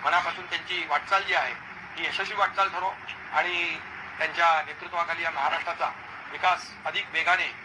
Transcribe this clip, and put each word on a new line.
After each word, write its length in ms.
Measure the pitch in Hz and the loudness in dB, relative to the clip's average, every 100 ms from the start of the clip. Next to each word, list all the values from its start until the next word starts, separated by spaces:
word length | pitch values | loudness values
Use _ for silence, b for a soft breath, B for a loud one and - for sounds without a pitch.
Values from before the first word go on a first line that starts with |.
मनापासून 420 | 143 170 170 170 185 | 4 4 2 -6 -6
त्यांची 400 | 175 - 180 160 | -6 -4 -4 0
वाटचाल 340 | 143 - 196 | 0 4 2
जी 100 | 196 | 4
आहे 200 | 180 131 120 - - - - | 2 2 -4 -12 -14 -12 -6
ती 100 | 160 | -4
यशस्वी 280 | - 190 208 | -2 -4 2
वाटचाल 340 | 196 - 196 | 0 4 2
ठरो 260 | 175 185 - - - - | 2 -4 -4 -12 -12 -2
आणि 460 | - 170 175 170 160 - - - - | 0 2 2 0 -2 -8 -12 -12 -2
त्यांच्या 440 | 160 160 170 160 151 | -2 6 6 6 2
नेतृत्वाखाली 580 | 151 170 175 165 165 | -8 -6 -2 0 0
या 80 | 170 | -2
महाराष्ट्राचा 580 | 151 139 165 170 170 147 - - - - | 0 0 0 -2 -2 -2 -2 -12 -14 -10
विकास 400 | 147 180 175 - - 156 | 0 4 2 0 -8 -4
अधिक 200 | 175 202 | -4 -2
वेगाने 440 | 160 165 180 160 117 | 0 4 4 2 -6